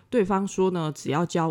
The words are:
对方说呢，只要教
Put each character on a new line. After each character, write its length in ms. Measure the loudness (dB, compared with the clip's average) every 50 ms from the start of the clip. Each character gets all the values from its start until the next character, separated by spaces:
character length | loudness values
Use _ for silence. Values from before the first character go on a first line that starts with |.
| _ _
对 160 | 0 2 2
方 200 | 2 2 0 -2
说 280 | -2 0 0 2 2
呢， 200 | 2 0 -2 -4
只 180 | -6 -6 -4 -2
要 140 | 0 0 0
教 260 | 0 0 0 0 -2